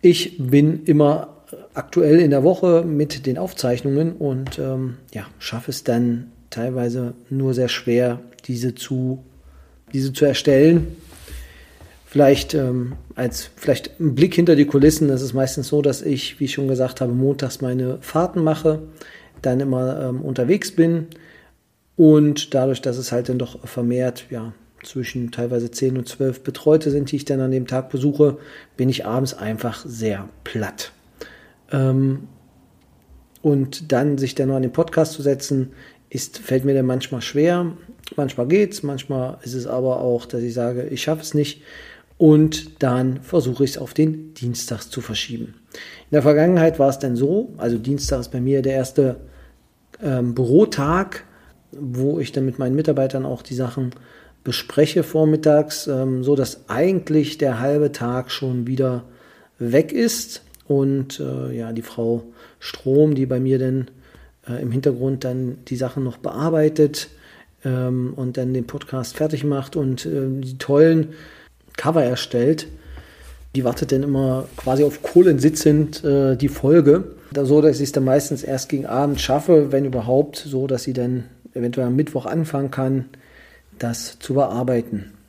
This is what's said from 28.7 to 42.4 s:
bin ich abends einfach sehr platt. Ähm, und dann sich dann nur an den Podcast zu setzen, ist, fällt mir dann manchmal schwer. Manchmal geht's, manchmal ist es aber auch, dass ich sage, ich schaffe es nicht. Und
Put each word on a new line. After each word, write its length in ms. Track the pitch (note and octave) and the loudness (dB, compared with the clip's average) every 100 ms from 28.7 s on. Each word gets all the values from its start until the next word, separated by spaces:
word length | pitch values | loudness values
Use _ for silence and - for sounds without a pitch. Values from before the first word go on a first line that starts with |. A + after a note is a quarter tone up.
| - | -2
bin 120 | C3 | 0
ich 180 | B2+ G2+ | 0 -2
abends 280 | A#2+ C3 | -2 -2
einfach 500 | - G#2+ A2 A#2+ G#2+ D3+ | -4 -8 -4 -6 -8 -14
sehr 420 | A2+ A2 G2 G2 - | -4 -4 -4 -8 -16
platt. 480 | - A#2 G2+ - - _ _ _ - - - _ _ | -8 -6 -6 -8 -16 _ _ _ -20 -20 -20 _ _
Ähm, 560 | C#3 C3 C3 C3+ C3+ A3 - _ _ _ _ _ _ _ - _ _ | 0 2 2 0 -2 -8 -20 _ _ _ _ _ _ _ -20 _ _
und 480 | D#3 C#3 C3 - D#3 | 0 0 -2 -6 -2
dann 280 | B2+ D3 C#3 | 0 0 0
sich 160 | C3 | -2
dann 140 | - C3+ | -2 -2
nur 80 | C3+ | 0
an 60 | |
den 100 | B2+ | -2
Podcast 400 | C3 E3 - D#3 | 0 0 0 0
zu 100 | - | 0
setzen, 500 | C#3+ C#3 - C#3 C3 - - _ _ | -2 -2 -2 -2 -2 -10 -20 _ _
ist, 280 | B2 - - | -10 -10 -14
fällt 260 | - C3 | -2 0
mir 100 | C3+ | 2
dann 120 | C3+ B2+ | 0 0
manchmal 360 | B2+ - B2+ | -2 -4 -8
schwer. 500 | - C#3+ D#3+ F3 F3 - - - - - | -4 0 2 2 -2 -8 -20 -20 -12 -6
Manchmal 300 | C3+ - B2 | -4 -4 0
geht's, 360 | F#3 G3+ G3+ | 2 2 -2
manchmal 560 | C#3+ C3+ - C3+ B2+ - | -8 -8 -6 -6 -6 -10
ist 120 | A#2+ | -10
es 120 | B2+ A#2+ | -8 -4
aber 340 | B2 C3 B2+ | -2 0 0
auch, 260 | B2+ A#2+ - | 0 -2 -4
dass 160 | B2 | -6
ich 120 | A#2+ | -6
sage, 300 | A#2 A#2+ B2 | -4 -4 -4
ich 180 | - C3 | -6 -6
schaffe 200 | - D#3 | -4 -4
es 120 | - | -2
nicht. 280 | D3 C#3+ - - - - - _ _ | -2 -2 -6 -20 -20 -20 -20 _ _
Und 680 | D#3 D3+ | 6 8